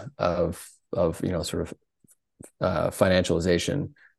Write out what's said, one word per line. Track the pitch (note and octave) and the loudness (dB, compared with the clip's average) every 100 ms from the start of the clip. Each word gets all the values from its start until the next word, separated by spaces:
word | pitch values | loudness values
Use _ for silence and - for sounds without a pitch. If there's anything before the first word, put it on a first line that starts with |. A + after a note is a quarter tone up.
| - - | -6 -4
of, | F2+ F2 E2 - - - _ | -2 0 -2 -4 -14 -20 _
of, | F#2 E2+ - | 0 0 0
you | F#2 | -2
know, | E2+ | -2
sort | D#2+ E2+ | -2 -4
of, | E2 - _ _ _ _ _ - - _ | -6 -10 _ _ _ _ _ -20 -20 _
uh, | F2+ E2 F2 | -2 0 -2
financialization, | - G2 F#2 F2+ E2+ F2+ E2+ - F#2+ - - - | 2 4 4 4 2 2 2 2 -2 -6 -10 -20